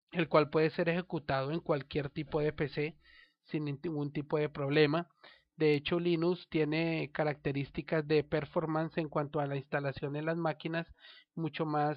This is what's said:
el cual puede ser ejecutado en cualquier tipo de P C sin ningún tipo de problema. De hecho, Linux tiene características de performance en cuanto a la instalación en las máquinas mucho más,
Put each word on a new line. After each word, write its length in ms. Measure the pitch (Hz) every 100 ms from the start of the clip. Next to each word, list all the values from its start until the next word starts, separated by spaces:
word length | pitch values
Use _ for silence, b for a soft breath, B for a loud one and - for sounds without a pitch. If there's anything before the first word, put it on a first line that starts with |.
| _
el 180 | 170 156
cual 220 | 151 147
puede 200 | 156 160
ser 180 | - 170
ejecutado 640 | 170 175 165 147 135 135
en 80 | 165
cualquier 480 | - 147 - 151 139
tipo 320 | - 147 151
de 120 | 151
P 160 | 147 147
C 280 | - 151 - b b b b
sin 220 | - 160 147
ningún 460 | 139 175 151 147
tipo 260 | 151 143 156
de 100 | 151
problema. 600 | 151 139 147 147 160 170 B B B B -
De 180 | 156
hecho, 260 | 147 147 175
Linux 480 | 170 165 170 175 -
tiene 600 | 160 151 156 165 160 143
características 960 | - 151 143 151 139 135 - 147 160 147
de 160 | 151
performance 760 | 147 156 139 180 160 160 160 -
en 100 | 156
cuanto 300 | 156 147 151
a 80 | 143
la 100 | 139
instalación 600 | 135 147 139 131 143 147
en 100 | 156
las 100 | 170
máquinas 560 | 160 151 160 165 165 B B B - -
mucho 280 | 165 -
más, 320 | 160 151 147